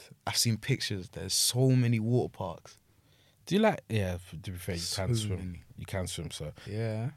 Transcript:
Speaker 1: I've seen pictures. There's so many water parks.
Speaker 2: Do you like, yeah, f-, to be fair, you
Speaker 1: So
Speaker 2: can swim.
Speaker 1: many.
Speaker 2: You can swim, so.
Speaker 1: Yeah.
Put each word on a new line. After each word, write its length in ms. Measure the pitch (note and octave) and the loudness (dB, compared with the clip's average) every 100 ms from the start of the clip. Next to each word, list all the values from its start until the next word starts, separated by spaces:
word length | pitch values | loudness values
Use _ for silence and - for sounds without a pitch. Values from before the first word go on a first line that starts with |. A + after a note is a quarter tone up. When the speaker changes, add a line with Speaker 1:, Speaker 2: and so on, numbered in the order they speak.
| - - - | -20 -10 -4
Speaker 1:
I've 120 | - | 2
seen 200 | A#2 A2 | 2 2
pictures. 520 | - C3 - G2+ F2 | 0 -2 0 -4 -8
There's 240 | E2 F#2+ - | -8 -2 2
so 340 | - B2 C3 | 2 4 6
many 280 | B2+ A#2+ A#2 | 6 4 2
water 300 | A2 B2 D#2 | 4 2 2
parks. 460 | - F#2 D#2+ - - _ _ _ _ _ _ - | -4 -6 -6 -14 -20 _ _ _ _ _ _ 0
Speaker 2:
Do 100 | G3 | 4
you 60 | |
like, 200 | A3 E3 - | 4 2 0
yeah, 240 | A2 F#2 F2 | 0 2 -2
f-, 260 | - D#2+ | -8 -12
to 100 | - | -8
be 60 | F2+ | -8
fair, 180 | - F2 | -4 -4
you 60 | |
Speaker 1:
So 240 | E2+ - F#2+ | -2 -2 0
Speaker 2:
can 100 | A#2 | 0
swim. 220 | G#2+ F2+ | 0 -4
Speaker 1:
many. 220 | F2+ E2 - - | -4 -10 -14 -14
Speaker 2:
You 80 | - | -6
can 220 | F#2+ F2+ | -4 -4
swim, 240 | - D#2+ | -6 -8
so. 220 | - D2+ - - | -8 -10 -10 -8
Speaker 1:
Yeah. 440 | G#2 A2+ A2 B2+ | -4 -2 -2 -4